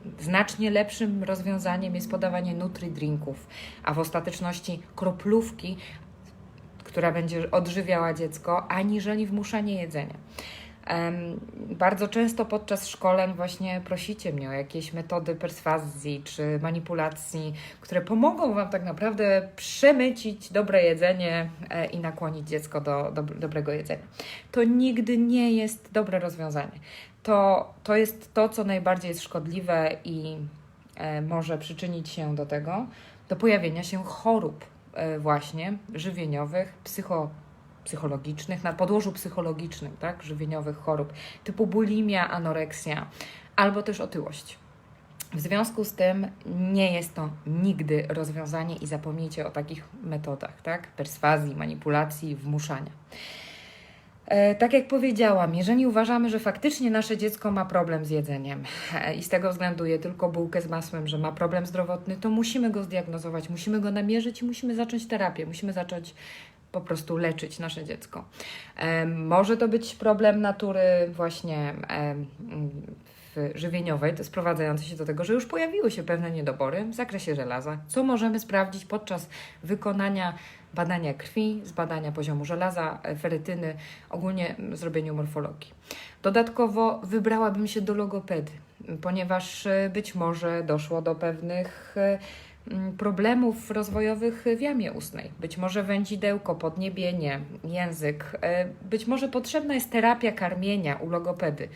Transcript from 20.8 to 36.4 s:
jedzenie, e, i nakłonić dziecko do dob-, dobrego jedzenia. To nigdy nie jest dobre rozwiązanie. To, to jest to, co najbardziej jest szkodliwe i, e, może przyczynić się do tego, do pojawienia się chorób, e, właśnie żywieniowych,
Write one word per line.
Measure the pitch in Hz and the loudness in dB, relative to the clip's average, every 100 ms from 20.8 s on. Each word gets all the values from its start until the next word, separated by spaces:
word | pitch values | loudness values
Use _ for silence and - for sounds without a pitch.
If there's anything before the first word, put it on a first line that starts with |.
jedzenie, | 170 165 175 185 175 165 165 156 165 | 8 6 4 4 2 0 -2 -6 -6
e, | 170 165 | -4 -2
i | 170 | -4
nakłonić | 165 156 160 156 151 | -6 -4 -6 -4 -4
dziecko | 151 147 151 | -4 -2 -4
do | 147 143 147 | 0 0 -2
dob-, | 156 151 - | -2 -4 -4
dobrego | 156 156 147 | -4 -2 -2
jedzenia. | 151 156 156 - - - - - | -2 -4 -6 -8 -14 -14 -16 -2
To | 247 | 4
nigdy | 233 247 262 240 220 240 | 6 6 6 4 2 4
nie | 233 247 240 | 6 6 6
jest | 226 214 220 - | 4 2 -4 -2
dobre | 220 196 185 | 0 2 0
rozwiązanie. | 170 165 156 151 139 - - - - - | -2 -4 -4 -4 -4 -10 -18 -18 -20 -6
To, | - 202 196 190 - - | 4 6 8 6 4 -4
to | - 214 | 2 4
jest | 220 - - | 4 0 -2
to, | - 220 | 4 4
co | 220 | 4
najbardziej | 202 190 180 185 180 | 0 2 2 2 0
jest | 170 | -6
szkodliwe | - 170 151 180 180 165 156 - | -6 -6 -4 -4 0 2 2 0
i, | 170 160 156 156 151 - - - - - | -6 -6 -6 -8 -10 -12 -20 -20 -20 -8
e, | 156 151 | -4 -2
może | 156 170 160 151 | 0 0 0 -4
przyczynić | 156 160 175 170 160 | -6 -8 -6 -6 -6
się | - 151 147 | -6 -2 -2
do | 143 | -2
tego, | 147 151 190 247 - - - - | -4 -2 -4 -6 -10 -20 -20 -6
do | 185 | 2
pojawienia | 226 202 170 160 | 6 6 4 -2
się | 175 190 | -4 -6
chorób, | 190 - 226 226 202 151 - - - | -6 -2 2 4 2 -6 -14 -20 -12
e, | - 160 156 | -4 -2 0
właśnie | 151 147 - 160 180 202 - | 2 2 0 -6 -4 -6 -8
żywieniowych, | 151 175 175 156 143 | -8 -6 -4 -2 -2